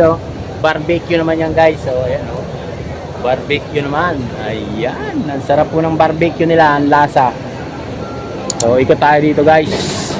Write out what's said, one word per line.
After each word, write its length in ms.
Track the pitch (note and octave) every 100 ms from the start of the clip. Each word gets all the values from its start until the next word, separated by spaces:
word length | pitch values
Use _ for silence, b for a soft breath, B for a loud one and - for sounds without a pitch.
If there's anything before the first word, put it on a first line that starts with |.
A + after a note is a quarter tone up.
| D#3+
oh. 160 | E3 - - - -
Barbecue 560 | D#3 D#3 D#3 E3+ - E3+
naman 240 | D#3+ D#3+
yan, 80 | D#3+ D#3
guys. 260 | D#3+ D#3
So, 160 | D#3 B2+ B2+
ayan, 160 | C#3+ -
oh. 160 | C#3+ - - - - - - - - B2
Barbecue 560 | B2+ B2+ C#3+ - D3
naman. 400 | C#3+ C#3+ F3 D3 A#2 G#2 G#2+
Ayan. 800 | G#2+ G#2 G#2+ A#2+ - G#4+ D#4+ D#3+
Ang 160 | C#3
sarap 320 | C3 D3 D3+
po 80 | D#3+
ng 160 | D#3+ D#3
barbecue 480 | D#3+ D#3 E3+ - E3
nila. 320 | E3 D3+ C#3+
Ang 160 | C#3+
lasa. 400 | D3 D3 D3 B2+ - - - - - - - - - - - - -
So, 160 | A#2 B2+
ikot 240 | C3+ D3
tayo 160 | D3 D3+
dito, 240 | D3+ D3+
guys. 320 | D3 D#3+ D#3 - - - -